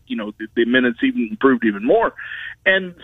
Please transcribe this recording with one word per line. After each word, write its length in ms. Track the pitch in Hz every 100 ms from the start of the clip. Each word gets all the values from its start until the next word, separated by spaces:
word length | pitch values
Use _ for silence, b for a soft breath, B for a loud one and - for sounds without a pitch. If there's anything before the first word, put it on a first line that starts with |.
| -
you 100 | 120
know, 160 | 104 -
the, 100 | 110
the 120 | - 117
minutes 320 | 127 127 117
even 260 | 135 123 113
improved 340 | 107 135 123
even 220 | 113 101 117
more. 260 | 214 208 - B B B - -
And 280 | 190 185 175